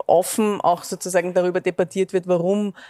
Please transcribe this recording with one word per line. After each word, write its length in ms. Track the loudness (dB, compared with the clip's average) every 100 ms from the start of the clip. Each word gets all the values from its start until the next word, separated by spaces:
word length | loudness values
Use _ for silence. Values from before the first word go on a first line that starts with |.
| 2
offen 540 | 2 2 0 0 0
auch 240 | 0 0
sozusagen 500 | -4 -10 -2 -2 0
darüber 260 | 0 0 0
debattiert 520 | -2 -2 -2 -2 -2
wird, 160 | -2 0
warum 440 | 0 0 0 -2 -8 -20